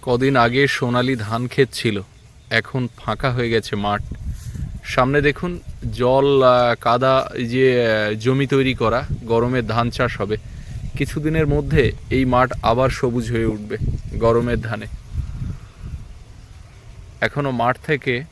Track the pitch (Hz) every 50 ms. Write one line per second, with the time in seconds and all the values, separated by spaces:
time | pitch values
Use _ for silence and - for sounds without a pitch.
0 | - 131 123 120 131 135 139 127 117 117 123 135 139 135 - - 135 120 120 123
1 | 123 131 135 117 104 104 113 117 123 120 - - 135 120 - - - 117 104 101
2 | 95 - - - - - - - - - - 113 117 - - 131 123 113 - -
3 | - - 110 - - 135 120 127 120 117 113 113 104 - - 104 101 104 104 107
4 | 117 - - - - - - - - - - - - - - - - - - -
5 | 127 131 139 147 139 147 139 - - 175 180 175 - - - - - 120 107 113
6 | 123 123 131 135 139 143 139 135 131 127 123 123 123 120 117 - - 120 117 123
7 | 131 131 131 131 135 - - - 127 117 120 131 131 131 127 123 120 113 110 107
8 | 107 107 110 110 110 127 131 135 139 127 143 135 135 131 127 113 - 110 113 123
9 | 143 - - 117 123 110 113 117 117 123 127 127 117 104 110 117 120 120 113 -
10 | 131 117 - - 107 98 107 107 - - - - - - - - - - - -
11 | 143 - - 151 147 156 156 160 156 143 143 147 143 139 147 156 123 107 - -
12 | - - - 131 131 127 123 123 127 127 - - - 107 117 123 131 127 120 -
13 | - 127 117 123 117 113 120 113 113 110 110 104 104 104 107 107 - - - -
14 | - - - 107 113 117 117 117 120 120 120 113 - 110 113 107 107 - - -
15 | - - - - - - - - - - - - - - - - - - - -
16 | - - - - - - - - - - - - - - - - - - - -
17 | - - - - 120 113 - 151 143 139 127 120 117 120 131 - - - 156 131
18 | - 139 123 120 147 -